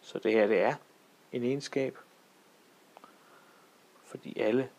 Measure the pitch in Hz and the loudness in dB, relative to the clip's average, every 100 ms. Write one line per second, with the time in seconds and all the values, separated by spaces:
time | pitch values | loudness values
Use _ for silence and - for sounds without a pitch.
0 | - - 110 110 104 98 107 147 - - | -10 -4 2 4 4 4 2 0 -10 -20
1 | - _ - 127 120 139 - 139 131 - | -20 _ -10 -4 -2 -2 -4 -4 -4 -6
2 | - - _ _ _ _ _ _ - - | -20 -20 _ _ _ _ _ _ -20 -20
3 | - - - - - - - _ _ - | -20 -20 -20 -20 -20 -20 -20 _ _ -20
4 | - - - - 107 123 127 | -20 -16 -12 -2 0 0 -2